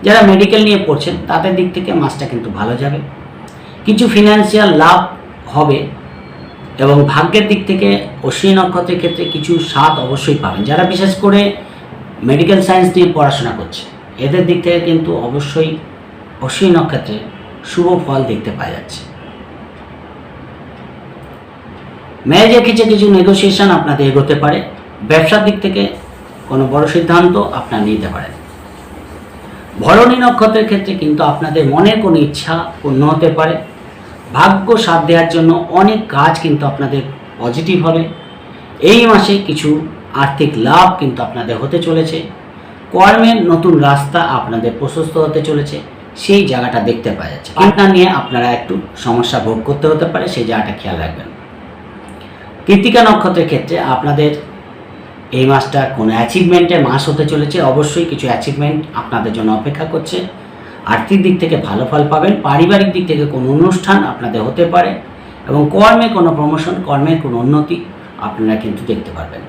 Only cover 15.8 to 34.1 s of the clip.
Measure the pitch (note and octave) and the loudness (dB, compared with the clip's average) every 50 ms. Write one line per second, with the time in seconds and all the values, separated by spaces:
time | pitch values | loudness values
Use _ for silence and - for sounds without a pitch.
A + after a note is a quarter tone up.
15.8 | - - - - - - - - - - - - - C3+ - - G3 F#3+ F3 E3 | -12 -16 -20 -20 -20 -20 -20 -20 -20 -20 -18 -12 -10 -10 -4 0 2 4 4 4
16.8 | D3 - C#3+ B2 - - G#2+ G#2+ - - - - - - - - - - - - | 2 0 -4 -6 -6 -6 -10 -10 -12 -14 -18 -18 -20 -20 -20 -20 -16 -10 -4 -2
17.8 | F3 F3 F3+ E3+ - - C#3 C3+ C3 A#2+ A2 G2 - A2 G2 F#2 - - - - | 0 0 0 0 -2 -2 -2 -2 -2 -2 -4 -6 -6 -8 -10 -8 -10 -10 -10 -12
18.8 | - - - - - - - - - - - - - - - - - - - - | -14 -16 -18 -18 -18 -18 -20 -20 -20 -20 -20 -20 -20 -20 -20 -20 -20 -20 -20 -20
19.8 | - - - - - - - - - - - - - - - - - - - - | -20 -20 -20 -20 -20 -20 -20 -20 -20 -20 -20 -20 -20 -20 -20 -20 -20 -20 -20 -20
20.8 | - - - - - - - - - - - - - - - - - - - - | -20 -20 -20 -20 -20 -20 -20 -20 -20 -20 -20 -20 -20 -20 -20 -20 -20 -20 -20 -20
21.8 | - - - - - - - - - - - F#3 G#3+ A3+ A#3 A#3+ G#3+ - G#3+ A3+ | -20 -20 -20 -20 -20 -20 -20 -12 -4 0 4 4 6 6 6 6 4 4 2 2
22.8 | A3+ G#3+ G#3+ G3+ G3+ G3+ G3 F#3 F3+ F#3+ G3 - - G3 F#3+ - G3+ G3 F3 E3 | 4 4 4 4 4 4 6 6 6 4 4 4 4 2 2 4 2 4 4 2
23.8 | D3+ D3 C#3+ C3+ C#3+ C3+ C3 C#3 C#3 D3 D3+ D3 C#3+ D3 D3+ F#3+ - - - - | 0 -2 0 0 0 2 2 2 2 2 0 0 2 0 0 0 -4 -8 -14 -18
24.8 | - - - - - G#2+ D#3 D#3+ D#3+ - G#3+ G#3+ G#3+ G#3 G3+ F#3+ - G3 F#3 G3+ | -20 -20 -18 -14 -4 2 2 2 4 4 2 2 2 2 0 0 -2 -4 -2 -2
25.8 | G3+ - - - - - - - - - - - - - C3+ C3 C3+ B2 C3+ D3 | -2 -4 -4 -10 -16 -18 -20 -20 -20 -20 -20 -20 -12 -4 -2 -2 0 0 2 0
26.8 | D3+ D3 D3+ E3+ E3 E3 E3+ F3 F3 F3+ F3 G2+ G2+ - - - - - - G#2+ | 0 2 2 0 0 2 4 4 4 4 4 2 -2 -2 -4 -8 -8 -6 -4 -2
27.8 | G#2 G#2 A2 G2+ G2 F#2+ - - - - - - - - - - - - - - | -2 0 -2 -2 -4 -6 -8 -8 -10 -12 -14 -16 -20 -20 -20 -20 -20 -20 -20 -20
28.8 | - - - - - - - - - - - - - - - - - - - - | -20 -20 -20 -20 -18 -18 -20 -20 -20 -20 -20 -20 -20 -20 -20 -20 -20 -18 -12 -6
29.8 | - C#3 F3 G#3 A#3+ B3 B3 B3+ B3 B3 A#3+ - A3 A3 G#3+ A3 G#3+ - G#3 G3 | 0 4 6 6 6 6 4 4 2 2 2 4 2 2 4 2 0 2 0 -2
30.8 | F#3+ - F#3+ - D#3 D3+ D3+ D3+ E3+ - - - E3 D#3 D3+ E3 D3+ C3+ C#3 D#3 | -2 -4 -6 -4 -2 -2 0 2 0 0 0 -2 -4 -4 0 0 0 2 2 4
31.8 | F#3 G#3 A3 A3 A3 F#3+ E3 D#3 C#3+ D3 - - - - E3 E3 - - - - | 4 4 4 2 2 2 2 2 2 0 -2 -8 -6 -4 -4 -4 -4 -8 -12 -8
32.8 | - C#3+ C3+ C3 C#3+ D3+ D#3 - E3 D#3+ D#3 D#3 D#3 D#3 B2+ - - - - - | -4 -2 0 2 2 2 2 2 2 2 2 2 0 0 -2 -4 -8 -12 -18 -20
33.8 | - - - - - - | -20 -20 -20 -20 -20 -20